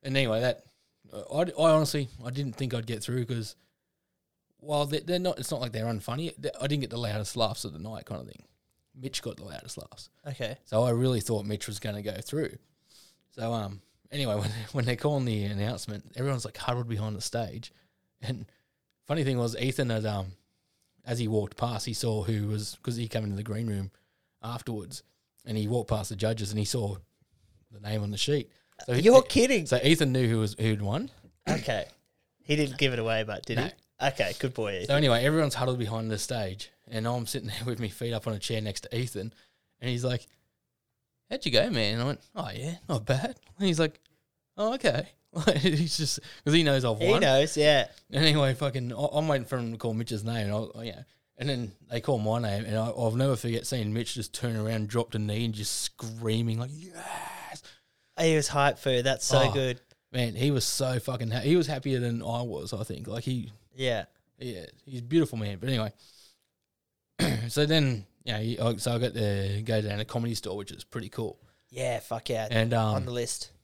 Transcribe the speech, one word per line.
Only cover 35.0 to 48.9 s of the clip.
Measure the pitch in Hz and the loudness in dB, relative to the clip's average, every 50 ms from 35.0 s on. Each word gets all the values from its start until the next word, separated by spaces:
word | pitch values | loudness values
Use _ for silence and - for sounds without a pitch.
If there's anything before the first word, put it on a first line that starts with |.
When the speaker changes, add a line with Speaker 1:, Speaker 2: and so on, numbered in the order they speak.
| 151 135 117 117 120 | 6 6 6 6 4
Speaker 1:
everyone's | 143 156 160 156 139 - | 4 4 4 2 2 0
huddled | - 123 131 127 123 | 0 0 0 0 -2
behind | 120 98 113 113 110 110 | -2 -2 -2 -4 -2 -2
the | 110 | -4
stage, | 101 - - 127 117 104 95 92 101 - - _ _ _ - | -4 -4 -4 -4 -4 -4 -4 -6 -10 -12 -16 _ _ _ -8
and | 123 113 110 | -6 -4 -2
I'm | 117 123 123 117 | -2 -2 -2 -4
sitting | - - 135 107 113 | -4 -6 -6 -6 -6
there | 101 - | -8 -6
<laughs> | 117 | -4
with | 127 120 - | -4 -4 -4
my | 117 101 | -4 -6
feet | - - 120 120 117 | -6 -6 -4 -4 -4
up | 110 - | -4 -4
on | 117 110 | -4 -6
a | 101 | -4
chair | - - 117 110 | -4 -2 -2 -2
next | 107 107 101 - | -2 -4 -6 -8
to | - - - | -8 -6 -4
Ethan, | 117 127 120 - 104 95 113 - _ _ _ _ _ _ _ _ _ | -4 -4 -4 -6 -8 -8 -8 -10 _ _ _ _ _ _ _ _ _
and | 120 127 | -4 -4
he's | 123 120 123 | -4 -2 -2
like, | 131 123 123 - _ _ _ _ _ _ _ _ _ _ _ _ _ _ _ _ _ _ _ _ _ | -2 -2 -2 -6 _ _ _ _ _ _ _ _ _ _ _ _ _ _ _ _ _ _ _ _ _
"How'd | - 269 - | -8 -6 -4
you | - | 2
go, | - 113 - 247 | 4 4 4 4
man?" | 202 117 110 101 110 | 2 2 2 2 0
And | 117 | 0
I | 120 | 0
went, | 139 147 - - _ _ | -2 -2 -4 -8 _ _
"Oh, | - - 113 95 | -8 -8 -8 -8
yeah, | 104 127 156 170 175 - - | -6 -6 -8 -8 -8 -6 -4
not | 165 120 107 | -4 -4 0
bad." | - 131 131 160 240 254 _ _ _ - | 0 0 0 0 -4 -6 _ _ _ -6
And | - 202 | 0 0
he's | 190 165 151 | 2 4 4
like, | 165 156 - - _ _ _ _ _ _ _ _ _ _ _ | 2 0 0 -8 _ _ _ _ _ _ _ _ _ _ _
"Oh, | - 208 220 247 | -2 -2 -2 -2
okay." | 269 - 233 - 131 - - _ | 2 2 2 2 2 -2 -4 _
<laughs> | _ _ _ - | _ _ _ -8
Like, | 170 151 - 156 | 2 2 4 4
he's | - 131 185 160 147 170 156 - | 6 4 4 4 4 2 2 0
just, | - 156 139 - - - - - - _ | -2 0 -2 -2 -4 -6 -14 -18 -4 _
'cause | 147 151 | 4 6
he | 170 | 6
knows | 165 147 139 131 123 | 6 6 4 4 4
I've | 120 110 107 | 2 2 4
Speaker 2:
He | 165 185 | 4 6
Speaker 1:
won. | 214 - | 6 6
Speaker 2:
knows, | - 143 131 135 147 160 - | 8 6 6 6 6 4 4
yeah. | 151 151 151 147 135 120 - - - _ _ | 6 8 8 8 6 4 2 -4 -20 _ _
Speaker 1:
And | - 139 160 | 0 4 6
anyway, | 156 147 151 143 139 127 | 6 6 6 4 4 2
fucking, | 123 151 139 123 135 123 120 | 0 -2 -2 -2 -2 -4 -4